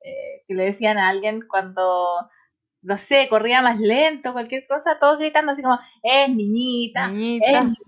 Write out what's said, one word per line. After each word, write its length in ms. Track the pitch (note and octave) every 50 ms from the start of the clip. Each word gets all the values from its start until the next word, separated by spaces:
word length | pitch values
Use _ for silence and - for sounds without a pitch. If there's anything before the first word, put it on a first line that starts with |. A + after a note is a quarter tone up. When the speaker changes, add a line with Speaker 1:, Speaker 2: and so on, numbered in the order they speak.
| -
Speaker 1:
eh, 400 | - - - - - - - _
que 80 | - F#3+
le 120 | F#3 F#3
decían 340 | G3 G3+ G#3+ A3 G#3+ G#3+ G#3
a 100 | F#3+ F#3+
alguien 300 | F#3+ G3 G3 G#3+ G#3+ A3+ A3+ _
cuando, 320 | - F#3+ F#3+ F#3 F#3 F#3+ F#3 F#3 F3+ F3+ F3+ F3 F3 F3 F3 - _ _ _ _ _ _ _ _ _ _ _
no 140 | F3+ G3
sé, 300 | G3+ - - C#4 C#4 C4 -
corría 340 | A3 A3 A3 A#3 B3 C4 B3+
más 160 | A#3+ A#3 G#3
lento, 540 | A3 G#3 A3+ C4+ D#4 D#4+ D#4 C#4 - B3+ B3
cualquier 340 | B3 A#3 A#3 B3+ C4+ C4+
cosa, 320 | _ C#4 D4+ D4+ F4 D#4 D4+
todos 180 | C#4+ C#4+ D4+
gritando 360 | D4 D#4 D#4 D4+ D4+ D#4 D4 C#4
así 100 | C#4+ C4
como, 160 | B3+ B3+ B3 - - _ _ -
"Es 260 | A#3 C4 C#4 C#4 C4
niñita, 800 | B3 A3 G3+ G3+ G#3+ A#3 B3 B3+ B3 A#3+ A#3+ A3+ - B3 G3 F#3+
Speaker 2:
Niñita, 380 | G3 G#3 A3 A#3 A#3+ A#3 A#3+
Speaker 1:
es 160 | B3+ C#4 B3 B3+ B3 A3+ - -